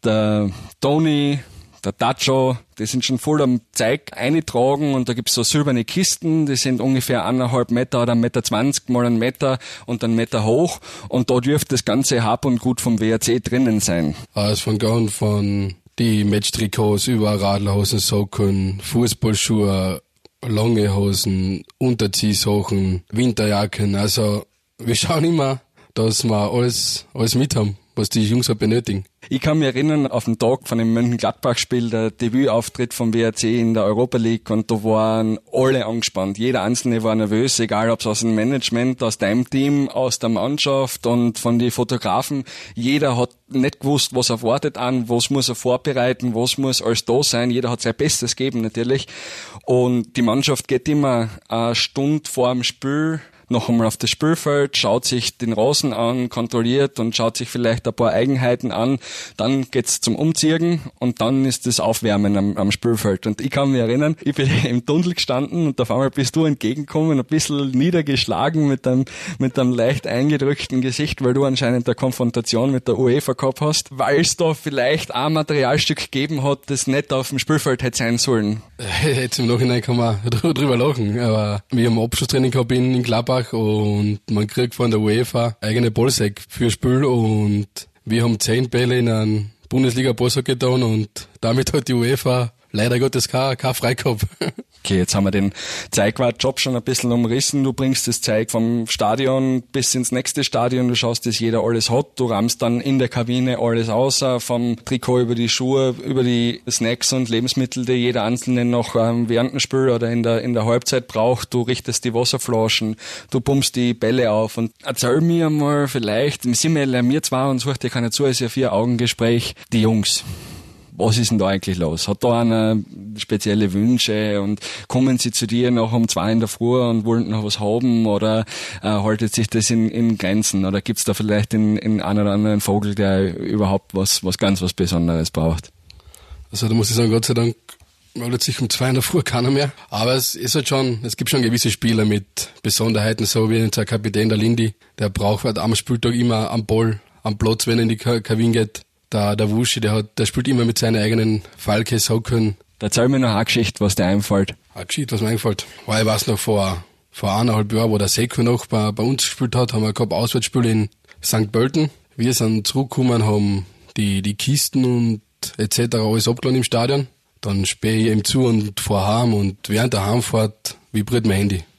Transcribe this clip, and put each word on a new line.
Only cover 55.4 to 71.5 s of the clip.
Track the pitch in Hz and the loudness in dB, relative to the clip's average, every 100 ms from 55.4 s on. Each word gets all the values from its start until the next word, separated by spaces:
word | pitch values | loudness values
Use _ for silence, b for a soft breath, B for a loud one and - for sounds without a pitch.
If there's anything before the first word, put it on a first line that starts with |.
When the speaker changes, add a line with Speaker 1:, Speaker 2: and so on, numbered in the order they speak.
| 117 | -4
Speaker 1:
Rasen | 110 117 143 147 | 0 2 2 -2
an, | 107 117 127 123 | -2 -2 -2 -4
kontrolliert | 123 117 127 113 131 139 - | -4 -4 -2 0 2 0 0
und | 113 | -4
schaut | 110 113 - | 0 -2 -2
sich | 120 | -8
vielleicht | 123 120 117 - | -2 0 0 -2
ein | |
paar | - 117 | 0 2
Eigenheiten | 90 127 135 127 123 123 | 2 2 2 2 0 -2
an. | 101 120 135 B B B - | -2 0 -2 B B B -4
Dann | 110 135 127 | 0 0 0
geht's | - - - | -2 -2 -2
zum | - 113 | -2 0
Umziehen | 156 160 156 160 170 170 131 _ | 0 2 2 2 2 0 -4 _
und | 123 120 | -4 0
dann | 110 135 | 0 2
ist | 135 123 | 0 0
das | 123 120 | -2 0
Aufwärmen | 90 113 117 101 101 101 | 0 0 0 2 2 2
am, | 101 101 | 0 0
am | 101 | -2
Spielfeld. | - 120 113 - 190 | 0 0 0 0 0
Und | - 104 | -2 -4
ich | 135 | -2
kann | 143 139 | 0 2
mich | 131 | 2
erinnern, | 113 123 151 160 | 2 2 0 0
ich | - | -4
bin | 143 135 - | 0 2 2
<laughs> | 123 | 2
im | 120 | 0
Tunnel | 117 151 175 | 0 0 0
gestanden | 175 - 127 143 170 160 | -2 -2 -2 -2 -2 -2
und | 131 | 0
auf | 113 | 0
einmal | 113 135 | 2 0
bist | 135 127 | 0 -2
du | 156 | 2
entgegengekommen, | 165 139 107 135 143 160 160 143 | 2 2 -2 -4 -4 0 2 2
ein | |
bisschen | 123 156 - 147 139 | 2 -2 0 -2 0
niedergeschlagen | 127 165 170 147 127 110 90 135 160 143 | 2 2 2 0 0 0 0 0 2 2
mit | 135 | 0
deinem, | - 127 131 B B 156 | 0 0 0 B B -4
mit | 135 135 | -2 2
deinem | 127 | 0
leicht | 123 117 135 - | 2 0 0 -2
eingedrückten | 113 139 147 135 143 - 131 | -2 0 0 0 -2 -2 -2
Gesicht, | 127 123 151 - | -2 -2 -4 0
weil | 127 | 0
du | 127 | 2
anscheinend | 139 | 2